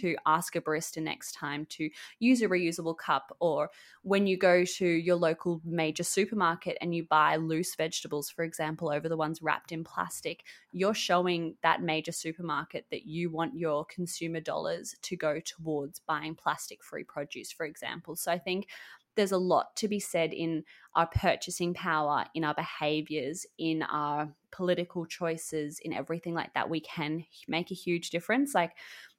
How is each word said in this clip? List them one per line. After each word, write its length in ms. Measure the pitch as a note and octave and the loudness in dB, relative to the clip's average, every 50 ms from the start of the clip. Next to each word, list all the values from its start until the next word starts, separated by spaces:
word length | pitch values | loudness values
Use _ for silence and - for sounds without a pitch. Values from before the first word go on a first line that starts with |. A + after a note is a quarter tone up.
to 160 | G3 F3 D#3+ - - | 0 0 0 2 4
ask 300 | - D#3 E3 F3+ - - | 4 4 4 2 0 -4
a 60 | E3+ | -4
barista 400 | - D#3+ D#3 D#3+ E3 - - E3 | -2 0 0 0 -2 -4 -6 -6
next 320 | D#3+ D#3 D#3 - - - - | -6 -6 -6 -6 -8 -12 -10
time 320 | - D#3 C#3+ C#3+ D3 D#3 - | -8 -6 -6 -6 -6 -6 -8
to 220 | - - D#3+ D#3 - - - - - - | -8 -6 -6 -6 -6 -10 -16 -16 -6 2
use 220 | A3 A#3+ C4 A#3 | 4 6 6 6
a 80 | A3 F#3+ | 6 4
reusable 480 | F#3 F3+ F3+ E3 E3+ - E3 E3 E3 - | 4 4 2 2 -2 -2 -2 -4 -4 -4
cup. 380 | - - D3+ C3+ - - - - | 0 0 0 0 0 -4 -4 0
Or 300 | F3 E3+ D3+ D3 D3+ - - - - - - - | 2 2 4 2 0 -2 -4 -12 -20 -20 -20 -8
when 260 | - F#3+ G3 G3 G3+ G3 | -2 2 2 4 4 4
you 100 | F#3+ F3+ | 4 6
go 280 | F#3+ F3+ F3 F3+ F3+ | 8 8 8 8 6
to 200 | F3+ - - F#3+ | 4 2 2 2
your 300 | F3 E3+ E3 E3 F3+ F3+ | 4 4 4 4 4 4
local 460 | F3 E3+ D#3+ E3 - - F3+ E3+ E3 D#3+ | 4 4 4 2 2 0 -2 -2 -2 -4
major 400 | E3+ E3 E3+ D#3+ D#3 D#3 - E3+ | -4 0 0 0 0 0 -2 -2
supermarket 720 | - - F#3+ G3 F#3+ A3+ G#3 F#3 E3 E3 E3+ - F3+ - - | -2 2 2 2 2 2 2 2 2 2 0 -2 -6 -6 -4
and 120 | - F3 E3+ | -2 -2 -2
you 120 | E3+ E3 - | -2 0 4
buy 280 | D#3 D#3 D#3 D3+ D#3 D#3+ | 6 6 6 6 6 2
loose 380 | E3 D#3+ D#3+ D#3+ F3+ - - | 2 0 0 0 -2 -2 -2
vegetables, 540 | - D#3+ D#3+ - - - D#3 D3 D3 C#3+ - | -2 -2 -2 -2 -4 -6 -4 -4 -4 -4 -4
for 140 | - - E3 | -4 -4 -4
example, 480 | E3 E3 - D#3+ D#3 D#3+ E3 E3+ D#3 | -4 -2 -2 -2 -2 -2 -2 -2 -2
over 160 | D3 D3+ D#3 E3 | 0 0 0 -2
the 100 | E3 D#3+ | 0 0
ones 240 | D#3 D3+ D#3+ D#3+ | 0 -2 -2 -2
wrapped 300 | E3 D#3 D3+ - - - | 2 2 2 2 0 -6
in 140 | E3+ D#3+ E3 | -8 -8 -8
plastic, 580 | - - F3 F3+ E3+ - - - D#3+ E3+ - - - - - _ _ - | -6 -4 -4 -4 -4 -4 -8 -6 -6 -8 -8 -12 -20 -20 -20 _ _ -4
you're 200 | F3+ F#3+ G3+ A3 | 0 2 2 2
showing 640 | G#3+ - - F3+ F3+ F3+ F3+ F3 E3+ E3 D#3+ - - - | 2 2 4 4 4 4 4 2 2 0 -2 -4 0 2
that 180 | E3 E3 - | 2 4 4
major 300 | F3+ E3 D#3 D#3 D#3 E3+ | 2 0 0 0 -2 -4
supermarket 760 | E3 - - D#3+ D#3+ E3+ F3 E3 D3 C#3+ D#3 - - D#3 - - | -6 -6 -6 -8 -8 -6 -6 -4 -4 -4 -4 -6 -8 -12 -10 -8
that 140 | - - - | -8 -8 -8
you 240 | C#3+ D#3 E3 F3 E3+ | -6 -4 -2 -2 -2
want 260 | D#3+ D#3 E3 D3 C3 | -2 -2 -2 -2 -2
your 300 | D#3+ E3+ D#3+ D3 D3 D#3+ | -2 -2 0 0 0 -2
consumer 560 | - - - F3 E3+ - - E3 E3 E3 D#3+ | -4 -6 -6 -6 -6 -6 -6 -6 -4 -4 -4
dollars 520 | D#3+ D3+ D#3 D#3 D#3+ D#3 E3+ E3+ - - - - - | -4 -4 -4 -2 -2 -2 -2 -4 -6 -10 -14 -12 -10
to 120 | - F#3 | -8 -6
go 240 | F3 - D#3 D3 D#3+ | -2 0 0 0 -2
towards 600 | - - - - D#3+ D#3+ D#3 C#3+ C#3+ D3 - - | -4 -10 -12 -8 -6 -4 -2 -2 -4 -6 -10 -10
buying 360 | _ - D#3 D3+ D#3 D#3 E3 | _ -4 -4 -4 -4 -6 -8
plastic-free 720 | - - D#3 D3+ - - - - - - - - - - | -4 -2 -2 -2 -2 -4 -12 -14 -16 -16 -12 -10 -10 -10
produce, 460 | - - D3+ D3 D3 - B2+ G#2 - | -8 -8 -8 -8 -8 -8 -12 -12 -12
for 140 | - - E3+ | -8 -8 -8
example. 520 | D3+ D#3 - - B2 - E3+ - - D#3 - | -8 -8 -8 -8 -8 -8 -8 -8 -10 -8 -6
So 120 | - F3 | -2 -2
I 100 | E3+ F3+ | -2 -2
think 280 | - F#3+ F#3 F#3+ G3+ - - - - - - - _ _ - | 0 -2 -2 -2 -2 -6 -10 -18 -18 -18 -20 -20 _ _ 0
there's 160 | - G3+ F#3 | 2 2 4
a 60 | G3 F#3 | 4 2
lot 380 | F#3 F3+ E3+ C3+ - - - - | 4 6 4 4 4 2 -2 -2
to 100 | A3 G3+ | -2 0
be 120 | G#3+ G3+ | 0 0
said 340 | - - - E3+ E3 D#3 - | -2 0 0 2 2 2 0
in 300 | - E3 E3 E3 D#3 D#3+ - - - - - - | 0 0 0 0 -2 -2 -6 -14 -20 -12 -2 2
our 120 | D#3+ E3+ E3 | 4 4 4
purchasing 640 | - - - F3+ - - - - F3 - F3 F3 F3+ | 4 2 4 4 2 2 0 -6 -4 0 0 0 0
power, 520 | - F3 F3+ D#3+ D#3 D3+ C#3+ D3 B2+ - - - | 0 0 0 2 2 2 2 2 2 0 0 -2
in 100 | D#3+ D#3+ | -2 0
our 100 | D3+ D3+ | 0 0
behaviors, 920 | - D#3+ - - - D#3 D3+ D3+ D#3 D3+ D3+ D3+ D3+ B2+ C#3 E3 F#3 - - _ - | 0 -2 -4 -4 -2 0 0 0 0 -2 -2 -4 -4 -2 -4 -6 -6 -10 -12 _ -4
in 260 | E3 D#3+ D#3+ D#3+ D3+ | 0 0 0 0 0
our 500 | - - D3+ D3 D3 D3 D3 D3+ D3+ D3 _ _ - | -2 -2 -2 0 0 0 0 -2 -4 -6 _ _ -14
political 540 | - - F#3 F3+ F3+ F3 F3 F3 - F3+ E3 | -6 -2 2 2 2 2 0 -4 -4 -6 -6
choices, 720 | E3 - - F3+ E3 E3 D#3+ - - - D#3 D3+ D3 D3+ - | -6 -6 -4 -2 -2 -2 -2 -6 -6 -4 -4 -4 -4 -6 -8
in 140 | - E3 - | -8 -6 -6
everything 400 | G#2 C#3 - E3 E3+ - E3+ E3+ | -4 -4 -4 -6 -6 -4 -4 -4
like 200 | E3 - - - | -4 -4 -4 -2
that. 160 | - A2 - | -2 -2 0
We 100 | E3 D#3+ | -2 -4
can 420 | D#3 - - E3+ D3+ D3 D#3 E3 | -4 -6 -6 -4 -2 -2 -2 -4
h-, 240 | D#3+ _ - - - - | -6 _ -16 -16 -8 -4
make 240 | D#3 E3 F3 - | -2 -2 -2 -4
a 40 | F#3 | -6
huge 340 | - - F3+ F3 E3+ - - | -8 -2 -2 -2 -2 -2 -2
difference. 460 | - E3+ - - A3 B3+ C#4+ C#4 - | -6 -4 -2 0 2 2 2 2 4
Like, 160 | F#3+ E3+ E3+ - - - - - - - - _ | 2 2 2 -2 -8 -18 -18 -18 -18 -20 -20 _